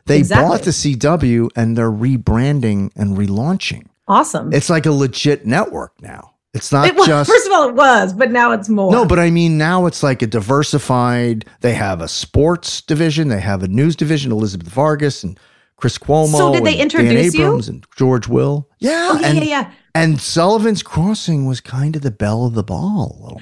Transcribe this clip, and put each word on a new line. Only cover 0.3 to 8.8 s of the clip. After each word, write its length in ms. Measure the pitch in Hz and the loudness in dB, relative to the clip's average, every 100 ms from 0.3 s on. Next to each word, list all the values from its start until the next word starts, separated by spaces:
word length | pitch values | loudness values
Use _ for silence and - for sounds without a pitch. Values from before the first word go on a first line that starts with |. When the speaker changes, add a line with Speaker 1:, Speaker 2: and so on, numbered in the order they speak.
| 214 165 | 2 2
Speaker 1:
bought 120 | 330 | 0
the 80 | 190 | -2
C 240 | - 147 123 | -2 -2 0
W 540 | 143 170 131 117 117 117 | 0 0 2 0 0 -2
and 200 | 113 113 | -2 0
they're 140 | 113 | 0
rebranding 1000 | 107 127 127 - 113 135 147 113 101 98 - | 0 -2 -2 0 0 0 0 0 -2 -4 -4
and 220 | 101 98 | -2 -2
relaunching. 680 | 101 101 143 190 - - - _ - | -2 -2 -2 -4 -6 -10 -14 _ 0
Speaker 2:
Awesome. 460 | 208 208 165 156 | 0 0 -4 -2
Speaker 1:
It's 160 | 156 - | -2 0
like 160 | 160 156 | 0 2
a 60 | |
legit 540 | 143 135 - 143 143 107 | 0 0 -2 -2 0 0
network 560 | 156 196 - - _ | -2 -2 -6 -12 _
now. 320 | - 64 - _ _ | -20 -20 -20 _ _
It's 180 | 117 - | -12 -2
not 160 | 139 359 | 2 2
Speaker 2:
It 80 | 339 | 4
was, 100 | 370 | 4
Speaker 1:
just 240 | 147 143 | 4 4
Speaker 2:
first 160 | 453 415 | 4 4
of 60 | |
all, 160 | 359 269 | 2 2
it 80 | 240 | 4
was, 380 | 277 226 190 | 4 4 2
but 180 | 190 254 | 0 0
now 200 | 240 240 | 2 2
it's 160 | 220 202 | 0 0
more. 220 | 208 | 0